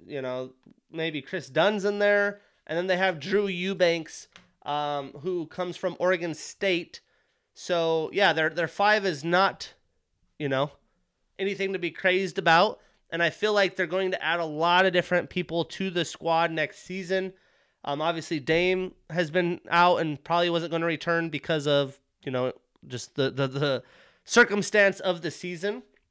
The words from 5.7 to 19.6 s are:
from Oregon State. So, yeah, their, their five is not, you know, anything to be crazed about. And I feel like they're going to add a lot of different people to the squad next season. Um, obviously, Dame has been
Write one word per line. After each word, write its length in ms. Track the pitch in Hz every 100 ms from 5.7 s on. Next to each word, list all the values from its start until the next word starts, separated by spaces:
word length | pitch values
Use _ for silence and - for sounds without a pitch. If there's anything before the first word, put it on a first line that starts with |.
| 165
from 200 | 185 170
Oregon 380 | 175 185 170 151
State. 640 | - - 196 175 165 - - _ _ _ _ -
So, 560 | - 175 165 160 156
yeah, 200 | 180 196
their, 180 | 156 156
their 160 | 156 160
five 360 | - 202 214
is 200 | 190 147
not, 500 | 160 175 190 147 - - _ _ _ _ _ _
you 100 | 147
know, 220 | 135 147 - _ _ _ _ _ -
anything 340 | 196 190 196
to 60 | 190
be 100 | 170
crazed 480 | - 190 185 190 175
about. 420 | 170 165 214 - _ _ _
And 140 | 165
I 80 | 170
feel 220 | - 214
like 220 | 208 196 190
they're 120 | 175
going 240 | 185 190
to 120 | 185
add 160 | 156 170
a 60 | 165
lot 400 | 151 170 175 190
of 80 |
different 380 | 175 165 180 -
people 340 | 185 160 170 160
to 240 | - 190
the 160 | 175 160
squad 460 | - 165 165 170
next 340 | 160 147 - -
season. 480 | 185 175 190 190 185 _ _ _ _
Um, 160 | - 143
obviously, 400 | 160 165 160 160
Dame 540 | 127 165 180 185 185 - _
has 220 | 160 160
been 280 | 170 175 180